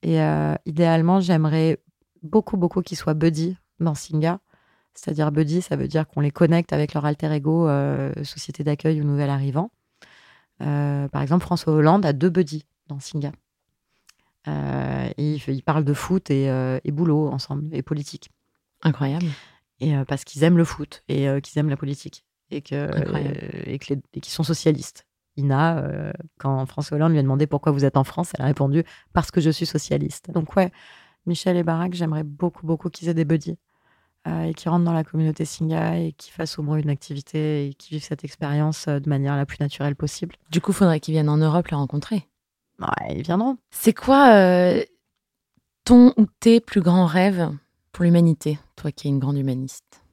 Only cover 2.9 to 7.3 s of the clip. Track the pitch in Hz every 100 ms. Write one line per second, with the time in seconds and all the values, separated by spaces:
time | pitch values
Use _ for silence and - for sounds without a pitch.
2.9 | 160 - 156 160 156 165 185 _ _ 165
3.9 | 143 - 151 156 180 _ _ _ _ _
4.9 | - - 151 151 151 151 170 175 143 135
5.9 | 156 156 - 147 - 165 170 170 147 151
6.9 | 156 147 147 156